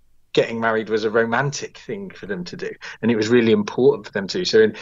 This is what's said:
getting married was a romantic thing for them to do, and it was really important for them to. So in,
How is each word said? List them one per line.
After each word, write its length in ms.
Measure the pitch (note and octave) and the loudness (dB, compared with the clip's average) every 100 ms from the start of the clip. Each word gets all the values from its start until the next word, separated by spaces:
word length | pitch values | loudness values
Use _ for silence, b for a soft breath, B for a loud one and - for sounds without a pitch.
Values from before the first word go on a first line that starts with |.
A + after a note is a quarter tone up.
| _ _ _ | _ _ _
getting 280 | - A#2+ A#2 | 0 0 -2
married 280 | A2+ A2 G#2+ | -2 -2 0
was 160 | A2 | -2
a 60 | G#2+ | 0
romantic 680 | A2+ A2+ A#2 C#3+ C#3 A2 - | 0 0 0 -2 -6 -10 -14
thing 320 | - G#2 F#2+ | -12 -12 -12
for 160 | - | -14
them 180 | F#2 F#2+ | -10 -8
to 120 | F2 F2+ | -8 -10
do, 140 | F#2+ - B B | -10 -12 B B
and 80 | A2 | -2
it 60 | A2+ | 0
was 120 | G#2+ | 4
really 240 | B2 A2+ | 4 6
important 540 | G#2+ G2+ - C3 A2 - | 2 0 2 2 2 -2
for 60 | |
them 140 | G2+ F#2+ | -8 -6
to. 160 | G2 F2+ | -4 2
So 140 | A2 | 4
in, 160 | A2 G2 | 4 2